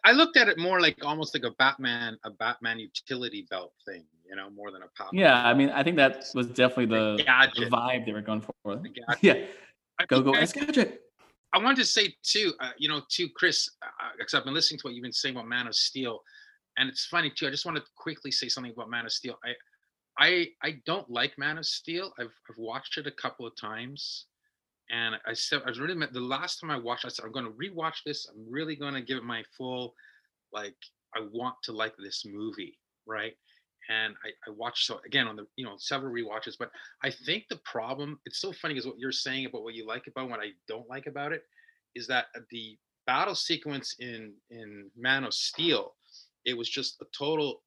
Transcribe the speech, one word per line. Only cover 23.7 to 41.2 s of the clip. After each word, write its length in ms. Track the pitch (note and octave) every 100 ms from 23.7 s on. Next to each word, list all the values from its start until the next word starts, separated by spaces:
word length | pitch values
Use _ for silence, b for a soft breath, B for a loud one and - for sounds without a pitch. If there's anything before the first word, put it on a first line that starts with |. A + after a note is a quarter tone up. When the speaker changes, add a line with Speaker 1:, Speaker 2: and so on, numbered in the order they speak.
| A2 B2 C#3+ - - - _ _ _ _ _ _
Speaker 1:
and 260 | A#2 A#2 A2 -
I 80 |
said, 300 | A2+ - C#3+ C3
I 40 |
was 100 | A#2
really, 160 | D3+ F3+ C#3+
the 100 | B2+
last 380 | B2 C3+ F3 -
time 100 | E3
I 60 | C#3
watched, 280 | A#2 A#2+ B2
I 40 |
said, 160 | - A2+
"I'm 60 |
gonna 180 | B2+ A#2
rewatch 520 | A2 F#3+ E3+ D#3+ D#3 -
this. 220 | D3 -
I'm 200 | A2 A2
really 260 | C3 D#3+ D3
gonna 260 | C#3+ C3+
give 160 | A#2+ C3
it 60 | A#2
my 180 | A#2 G#2+ -
full, 380 | B2+ B2+ A#2+ b b b b _ _
like, 240 | G#2 G2+ _ - _ _ A2
I 60 |
want 340 | G#2+ A2+ B2 A#2 -
to 80 |
like 220 | A2 A2 -
this 280 | G2 - G#2
movie," 540 | G2+ A2 G2+ F2+ _ _ _ -
right? 280 | G#2+ A2 - _ _ _ _ -
And 260 | A2 A2 G2+ A2
I, 40 | - -
I 40 |
watched, 340 | G#2 A#2 - -
so 140 | A2 -
again, 220 | C#3 A#2
on 80 | G#2+
the, 100 | G#2 -
you 80 | B2
know, 100 | G2
several 360 | - C#3 C3+
rewatches, 420 | A#2+ A2 G#2+ A2 -
but 120 | A#2+ B B B
I 80 | C#3
think 340 | - - G3 -
the 80 | - -
problem, 540 | B2 A2+ C3+ D3 D3 -
it's 140 | -
so 140 | G3
funny 220 | - E3 C#3
'cause 100 | B2
what 120 | A#2
you're 120 | C3
saying 320 | C3 C#3 C3 B2+
about 180 | A#2+
what 120 | A2+ A2+
you 100 | A2
like 200 | A#2 C3+
about, 220 | C3+ B2+
what 120 | A#2
I 100 | G#2+ G2 -
don't 220 | D3 A#2+
like 180 | C3 D3
about 240 | C#3